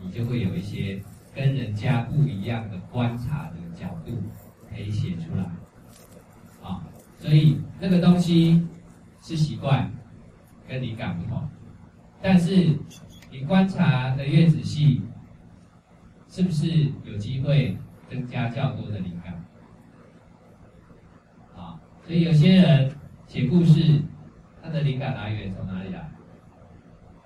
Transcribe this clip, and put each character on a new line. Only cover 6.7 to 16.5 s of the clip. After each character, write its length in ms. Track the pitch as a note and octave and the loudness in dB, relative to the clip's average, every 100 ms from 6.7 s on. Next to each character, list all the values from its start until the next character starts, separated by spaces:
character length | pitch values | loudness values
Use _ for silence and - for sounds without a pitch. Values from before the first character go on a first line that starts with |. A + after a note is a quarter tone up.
| - - - - - | -12 -12 -20 -20 -10
所 120 | D3 | 2
以 280 | D3+ D3+ - - - | 6 6 2 -4 -6
那 80 | F#3 | 0
个 100 | F3 | 4
东 200 | E3+ F3 | 6 4
西 440 | E3+ E3+ E3 E3+ - - - - - - | 4 4 6 4 2 -6 -20 -20 -20 -20
是 120 | - | -10
习 220 | D#3 D3+ A2 | -2 -2 -2
惯， 340 | C3 - F#2+ - - - - - _ - - | 0 0 0 -10 -18 -20 -20 -20 _ -20 -12
跟 140 | C3 | -10
灵 120 | A#2 | -8
感 240 | A2 - E3+ | -8 -8 -6
不 60 | - | -6
同。 220 | - - - - - - - - - | -8 -8 -12 -20 -20 -20 -20 -20 -6
但 180 | F#3+ F3+ | 4 4
是 400 | E3+ F#3+ D#3 - - - - - - | 6 4 4 2 -4 -18 -20 -20 -18
你 100 | C3+ C#3+ | -10 0
观 200 | F#3+ F#3+ | 2 4
察 480 | - D3+ C3 B2+ | 2 2 2 0
的 120 | C3+ D3 | -4 2
越 200 | D#3+ E3 | 4 4
仔 160 | A#2 | 4
细， 380 | G#2+ D3 D3 A2 - - - - - - - _ _ _ - - - | -2 2 2 2 -2 -14 -20 -20 -20 -20 -20 _ _ _ -20 -20 -14
是 140 | - | -2
不 80 | F3 | -2